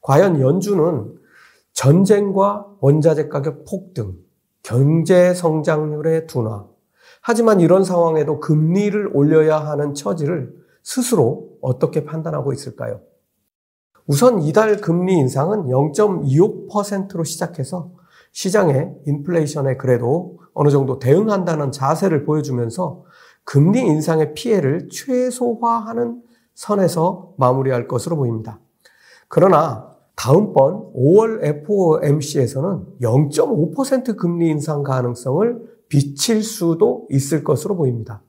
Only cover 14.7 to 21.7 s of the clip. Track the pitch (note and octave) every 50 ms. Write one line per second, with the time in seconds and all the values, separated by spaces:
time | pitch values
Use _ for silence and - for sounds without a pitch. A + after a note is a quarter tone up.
14.7 | G#3 G#3 - E3 E3 F3 F3+ F#3 F#3+ E3+ C3+ B2+ C3+ C3+ C#3+ F3 G#3 G#3+ E3+ B2+
15.7 | B2+ C3 C#3+ D#3 D3+ - G#3 G#3 F#3 E3+ D3 C#3 C3 D3+ F#3 A3 G#3+ - - -
16.7 | - G#3 G3+ G3 G#3 F#3+ F#3 F#3+ - E3+ D#3+ - - - - - - - C3 -
17.7 | - F3+ D3+ - - _ _ _ _ _ _ _ _ - - F#3+ F3+ G#3+ G3 E3
18.7 | C3+ C3 D#3 F#3+ - - - D3+ C#3+ D3 C#3+ F3+ F3 E3 D#3 C#3+ - D#3 C#3 C#3
19.7 | B2+ B2+ - B2 B2+ A#2+ B2 A#2 C#3+ E3+ F3+ - - - - _ _ - D3 D3
20.7 | C#3 C#3+ C3+ C3 B2+ - B2+ B2+ C#3 F3+ G#3+ A3 G#3 G3 F3+ F3 E3 D3+ D3 C3+